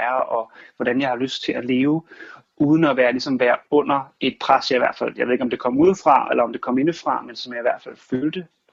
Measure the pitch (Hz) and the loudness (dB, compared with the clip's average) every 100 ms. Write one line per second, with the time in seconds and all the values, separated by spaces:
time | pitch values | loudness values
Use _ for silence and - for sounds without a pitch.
0 | 117 131 - 117 110 - - - 123 123 | -2 -2 -2 -4 -6 -12 -16 -6 -2 -2
1 | 139 123 131 - - 127 123 127 143 160 | -2 -4 -6 -6 -6 -6 -2 0 0 -2
2 | - - - - _ - 147 160 160 127 | -4 -18 -20 -20 _ -2 2 4 4 4
3 | 123 127 139 127 123 123 - 147 143 139 | 2 0 -2 2 2 2 2 0 2 0
4 | 135 - 135 - - 135 - 127 123 - | -4 -6 -6 -2 2 2 2 0 0 -2
5 | 117 - 117 123 127 120 123 131 175 190 | -6 -4 -2 0 -2 -2 -2 4 4 4
6 | 156 131 - 131 117 120 - 127 151 165 | 4 2 2 0 0 -2 -2 0 0 -2
7 | 151 123 - 117 127 120 120 - 127 120 | -4 -4 -6 -14 -12 -4 -2 -2 -8 -20
8 | _ 127 147 185 170 _ _ | _ -4 -4 -6 -12 _ _